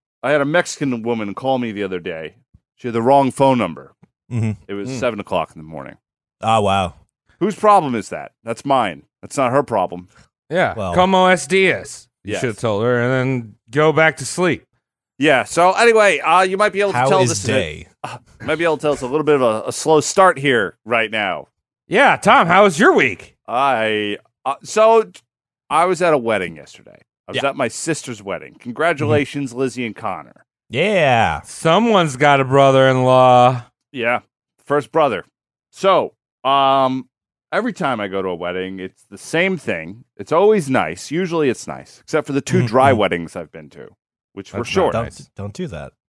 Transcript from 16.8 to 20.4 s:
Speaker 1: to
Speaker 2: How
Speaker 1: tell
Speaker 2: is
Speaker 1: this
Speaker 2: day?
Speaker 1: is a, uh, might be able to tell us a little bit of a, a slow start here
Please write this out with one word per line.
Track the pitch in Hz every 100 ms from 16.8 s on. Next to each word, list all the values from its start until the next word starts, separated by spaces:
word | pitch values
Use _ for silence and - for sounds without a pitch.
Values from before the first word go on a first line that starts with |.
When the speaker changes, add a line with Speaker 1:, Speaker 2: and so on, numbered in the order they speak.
| 202
Speaker 1:
to | 135
Speaker 2:
How | 131
Speaker 1:
tell | 190
Speaker 2:
is | 180
Speaker 1:
this | 104
Speaker 2:
day? | 95 120 82 80
Speaker 1:
is | - _ -
a, |
uh, | 123 _ - -
might | 156
be |
able | 170 151
to |
tell | 151
us | 135
a | 127
little | 147 147
bit | 147
of |
a, | 123 110 -
a |
slow | 120 156 156
start | - - 185
here | 170